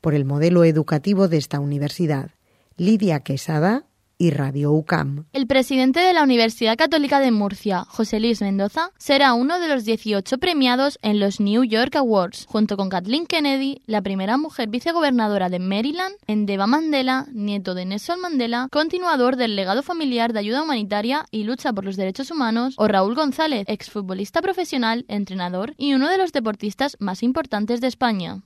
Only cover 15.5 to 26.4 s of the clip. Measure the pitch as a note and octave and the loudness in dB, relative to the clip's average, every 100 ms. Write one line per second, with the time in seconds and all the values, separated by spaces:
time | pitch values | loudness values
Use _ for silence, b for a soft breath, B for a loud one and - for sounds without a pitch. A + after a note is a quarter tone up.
15.5 | F3+ F#3 G3 C4 E4+ F#4+ G4+ - G#3+ G3+ | -2 -2 -2 -2 -4 -8 -8 -4 -2 -2
16.5 | G3 G3+ D4 D#4+ C#4+ B3+ C4 C4 A#3+ G#3 | 0 2 2 2 0 0 -2 -4 -8 -4
17.5 | G3+ F#3+ F3+ F#3 G3+ - F4 F4+ C#4+ A#3+ | -4 -4 -6 -6 -6 -6 -6 -4 -2 -2
18.5 | A#3 C4 D4 D#4 F4+ F4+ D4 B3 C4 A#3 | -2 -2 0 0 -2 -2 2 2 2 -2
19.5 | G3+ F#3+ A3 C#4+ E4+ C#4+ A#3+ A#3 A3 G#3 | -2 0 -2 -2 -4 -2 0 0 -2 -2
20.5 | B3+ D#4+ B3 G3+ G#3 A3 C#4+ - A3 G#3+ | -2 -2 -4 -2 -2 -2 -4 -4 -6 -6
21.5 | - C#4+ G#3 F#3+ F#3+ F#3+ F#3+ C4+ D#4+ A#3 | -4 -4 -4 -6 -4 -4 -4 -8 -2 0
22.5 | A3+ B3+ C4 G#3+ G3 F#3+ B3 D4 C4 D#4+ | 0 -2 0 2 4 2 2 -2 0 -2
23.5 | A#3+ G3+ G#3+ - G#3+ F#3 F#3 G3+ E4+ F#4 | -2 -4 -6 -6 -10 -8 -6 -4 -2 -2
24.5 | F#4 E4+ C4+ A3+ A#3 - G#3 G3 F#3 F3+ | -4 -4 -2 -2 -2 -4 -6 -4 -6 -6
25.5 | F3+ A3+ D4+ C#4+ C4+ D4 F#4+ F4+ C#4+ | -4 -6 -4 0 2 2 2 0 0